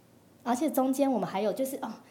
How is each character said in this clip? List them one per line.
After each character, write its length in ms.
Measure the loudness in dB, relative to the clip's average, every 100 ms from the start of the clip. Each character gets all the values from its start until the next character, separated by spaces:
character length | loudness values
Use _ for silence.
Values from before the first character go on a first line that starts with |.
| -20 -20 -20 -10
而 120 | -4 0
且 140 | 2
中 240 | 2 2
间 180 | 2 2
我 60 | 2
们 100 | 0
还 140 | 0
有 100 | -2
就 140 | -2 -4
是， 100 | -4
哦， 140 | -8 -12 -18